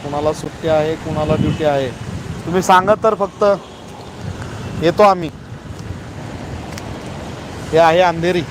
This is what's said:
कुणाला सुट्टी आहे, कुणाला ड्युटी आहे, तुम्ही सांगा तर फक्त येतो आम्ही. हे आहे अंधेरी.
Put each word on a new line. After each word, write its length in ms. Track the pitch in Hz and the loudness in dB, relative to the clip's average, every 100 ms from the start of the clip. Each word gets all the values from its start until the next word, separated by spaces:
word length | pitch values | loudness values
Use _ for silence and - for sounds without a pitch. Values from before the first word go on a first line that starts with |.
कुणाला 280 | 143 143 151 | -4 0 0
सुट्टी 340 | 156 156 - 165 | 0 -6 -6 0
आहे, 280 | 156 156 160 | 2 2 -2
कुणाला 400 | 165 156 156 156 | -4 -2 0 2
ड्युटी 280 | 147 151 | 2 2
आहे, 260 | 156 139 135 117 - - - - - | 2 2 0 -6 -10 -10 -10 -8 -2
तुम्ही 160 | 175 | 0
सांगा 320 | 185 185 190 214 | 6 6 6 4
तर 120 | 220 208 | 4 2
फक्त 280 | 196 - 208 196 - - - - - - - - - - - - | -4 2 2 2 -2 -18 -18 -16 -16 -12 -10 -10 -10 -10 -10 0
येतो 200 | 160 170 | 0 6
आम्ही. 260 | 208 185 160 - - - - - - - - - - - - - - - - - - - - - - - - | 6 6 -2 -10 -16 -16 -14 -14 -12 -12 -12 -12 -12 -12 -10 -10 -10 -12 -12 -12 -12 -12 -12 -12 -12 -12 0
हे 60 | 156 | 4
आहे 240 | 165 165 | 6 6
अंधेरी. 400 | 180 165 170 180 143 | 4 4 0 0 -2